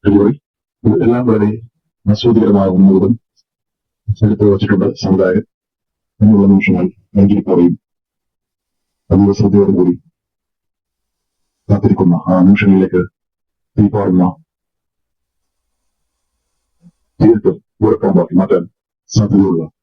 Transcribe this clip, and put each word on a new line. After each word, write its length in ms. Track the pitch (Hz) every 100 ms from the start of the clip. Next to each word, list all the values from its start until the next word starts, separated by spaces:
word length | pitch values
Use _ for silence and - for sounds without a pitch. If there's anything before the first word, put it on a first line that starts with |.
| 101
അടിപൊളി. 280 | 101 101 147 _ _ _ _
ഇത് 120 | 113 104
എല്ലാം 220 | 113 123 123
വളരെ 240 | 110 104 113 - _ _ _ 101
ആസ്വാദികരമാകുന്നതും 1080 | 107 - 107 104 101 - 92 98 95 - 117 _ _ _ _ _ _ _ _ - 107
എടുത്ത് 220 | 107 104 104
വച്ചിട്ടുണ്ട് 420 | 98 - 95 90 -
സംവിധായകൻ 480 | - 95 95 92 - _ _ _ _ _ _ _
എന്നുള്ള 240 | 107 104 98
നിമിഷങ്ങൾ 380 | 98 95 90 92 _ _ 101
എങ്കിൽ 240 | 101 -
കൂടിയും 320 | - 92 87 - _ _ _ _ _ _ _ _ _ _ _ _ _
അതീവ 220 | 95 101
ശ്രദ്ധയോടുകൂടി 600 | 98 104 98 98 92 90 87 _ _ _ _ _ _ _ _ _ _ _ _ _ _ _ _ -
കാത്തിരിക്കുന്ന 460 | 101 - 101 92 87 -
ആ 80 | 92
നിമിഷങ്ങളിലേക്ക് 600 | 92 104 98 95 95 90 90 _ _ _ _ _ _ -
തീപാറുന്ന 480 | 104 104 98 90 90 - _ _ _ _ _ _ _ _ _ _ _ _ _ _ _ _ _ _ _ _ _ _ _ _ 175 _ _ _
തീർത്തും 360 | 311 214 - - _ _
ഉറപ്പുണ്ടാക്കി 540 | 107 - - 90 87 90
മാറ്റാൻ 280 | 95 92 85 _ _ _ _
സാധ്യതയുള്ള 520 | - 104 101 98 85 78 _